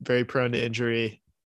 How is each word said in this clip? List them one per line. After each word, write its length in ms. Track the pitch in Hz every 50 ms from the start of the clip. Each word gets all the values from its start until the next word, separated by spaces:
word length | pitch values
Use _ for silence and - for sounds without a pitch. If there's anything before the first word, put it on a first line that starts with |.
very 240 | - - 123 123 120
prone 260 | - - 131 123 123
to 100 | 123 -
injury, 600 | 120 117 110 117 120 117 113 117 113 107 107 _ _ _ _ _ _ _ _